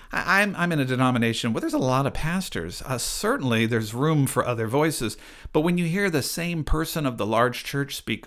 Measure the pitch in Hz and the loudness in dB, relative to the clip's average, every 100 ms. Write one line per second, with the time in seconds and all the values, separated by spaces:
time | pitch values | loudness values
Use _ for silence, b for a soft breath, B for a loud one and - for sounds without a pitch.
0 | B - - 190 208 165 175 156 131 127 | B -4 0 2 2 0 0 0 0 2
1 | 127 123 117 113 120 131 320 294 127 131 | 2 4 2 0 -2 -2 -2 0 2 2
2 | 139 - 151 185 180 101 82 - - 127 | 0 0 -2 -2 -4 -6 -6 -8 -6 -4
3 | - - 208 269 131 113 113 117 110 117 | -4 -2 -2 0 2 2 4 2 -2 0
4 | 151 151 135 - 120 120 113 135 160 - | 2 4 2 2 0 -2 0 2 2 0
5 | 113 - B B B 151 165 175 170 185 | -4 -6 B B B 0 2 2 0 0
6 | 202 156 113 - 170 170 143 156 165 170 | 0 0 -2 -4 -4 -2 0 0 0 -2
7 | 143 113 104 113 123 120 - 139 139 - | -2 -2 0 2 2 0 -4 -4 -4 -6
8 | - 120 | -6 -6